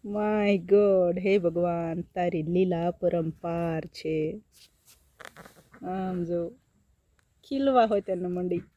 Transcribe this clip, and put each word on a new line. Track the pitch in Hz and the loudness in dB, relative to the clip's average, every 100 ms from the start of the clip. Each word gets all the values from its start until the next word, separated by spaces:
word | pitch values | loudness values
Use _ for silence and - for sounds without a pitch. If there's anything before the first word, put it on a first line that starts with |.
| 208 | -6
My | 208 214 214 202 196 175 | -4 0 2 2 0 4
God, | 202 202 190 175 180 | 4 6 4 4 0
હે | 190 202 | 2 2
ભગવાન, | 170 165 175 170 165 165 | 2 0 -2 -2 -4 -6
તારી | 170 - 175 170 | -6 -4 -2 -2
લીલા | 156 175 185 170 175 | 0 2 2 0 -2
અપરંપાર | 175 175 170 165 - 170 170 170 160 - | 0 -2 0 -4 -6 -6 -4 -2 -4 -8
છે. | - 160 156 156 214 _ _ - _ _ _ _ _ - - - - _ - | -10 -4 -2 -2 -6 _ _ -20 _ _ _ _ _ -20 -20 -20 -20 _ -16
આમ | 185 185 185 180 | -8 -4 -4 -4
જો, | 170 175 170 247 _ _ _ _ _ _ _ _ | -2 -2 -4 -10 _ _ _ _ _ _ _ _
ખીલવા | - 269 277 254 226 | -6 0 4 4 4
હોય | 208 | 0
તેને | 196 180 180 | -2 -4 -4
મંડી. | 180 180 175 - | -4 -2 -4 -6